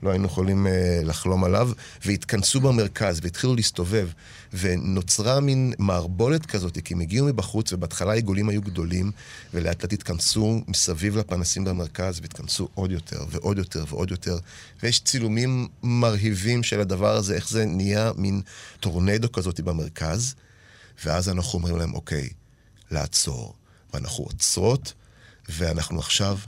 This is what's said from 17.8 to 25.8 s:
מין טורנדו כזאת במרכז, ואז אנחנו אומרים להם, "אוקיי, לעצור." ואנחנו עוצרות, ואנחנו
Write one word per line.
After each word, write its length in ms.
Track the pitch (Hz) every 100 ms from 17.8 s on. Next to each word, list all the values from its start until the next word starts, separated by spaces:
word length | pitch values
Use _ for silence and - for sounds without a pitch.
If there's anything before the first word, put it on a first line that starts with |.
| 98 104 110 -
מין 260 | 95 98 98 - - -
טורנדו 520 | 98 85 92 107 117
כזאת 280 | 92 90 87
במרכז, 760 | 85 82 78 - 80 92 123 - - - - - - - 80
ואז 240 | 82 90
אנחנו 300 | 92 87 92
אומרים 180 | 85 85
להם, 160 | 82
"אוקיי, 360 | - - 76 65 - - _ _ - -
לעצור." 640 | 78 71 - - 64 55 - _ - -
ואנחנו 300 | - - -
עוצרות, 720 | - - - - 104 135 - - - - - - -
ואנחנו 500 | 80 82 80